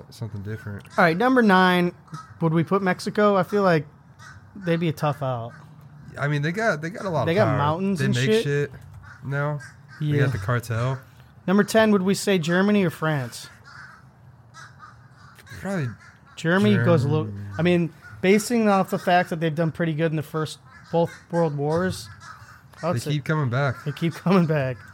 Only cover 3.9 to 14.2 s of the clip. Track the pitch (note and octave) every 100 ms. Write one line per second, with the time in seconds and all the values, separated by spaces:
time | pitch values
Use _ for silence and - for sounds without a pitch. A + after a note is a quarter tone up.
3.9 | - - - - - - - F3+ E3 E3+
4.9 | - D3+ C#3 C3 B2 A#2 - - - -
5.9 | - - - C#3+ D3 D3 F3 A3 D#3 E3
6.9 | G#3+ G3 D#3 D3+ F3 F#3+ - D3 D#3+ G3
7.9 | F#3 C3+ B2 C3 A3 C#3+ C#3+ C#3+ - -
8.9 | - - - B2 C#3 D3 D3 - - -
9.9 | - D3+ D3 C#3+ A2 F#2+ A#2+ - A2+ B2
10.9 | C3 - - - - - G3 G3+ A3+ A3
11.9 | G3+ F#3 F#3+ - F#3+ D3+ F3 G3 G#3 F3+
12.9 | - D#3 D3 A#2+ - - - - - -
13.9 | - - _